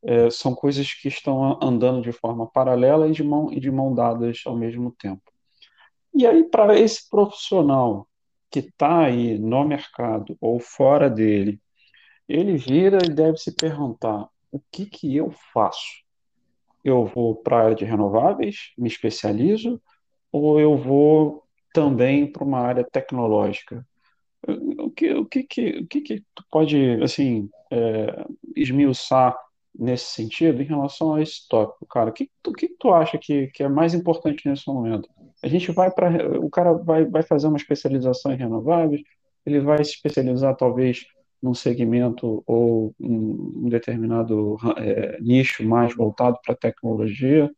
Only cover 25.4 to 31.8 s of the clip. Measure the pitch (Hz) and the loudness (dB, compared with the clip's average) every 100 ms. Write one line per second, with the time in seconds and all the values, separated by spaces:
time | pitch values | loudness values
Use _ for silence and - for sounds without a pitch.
25.4 | 262 - 240 - 170 294 294 214 - - | -6 -4 -4 -4 -6 -8 -6 -10 -12 -20
26.4 | - 156 156 147 135 113 131 - 139 117 | -4 0 2 4 2 2 -2 0 -2 0
27.4 | 101 _ _ 117 117 110 107 - - - | -4 _ _ -2 -2 -2 -4 -8 -14 -16
28.4 | - - 139 135 143 127 - 131 127 - | -12 -4 -2 2 2 0 0 2 2 0
29.4 | - _ _ - 120 123 - - 110 - | -12 _ _ -8 -4 -4 -6 -10 -10 0
30.4 | 160 127 143 151 139 - 160 151 156 - | 2 2 -2 -4 -4 -4 -2 0 -2 -6
31.4 | _ 113 110 - | _ 0 0 -4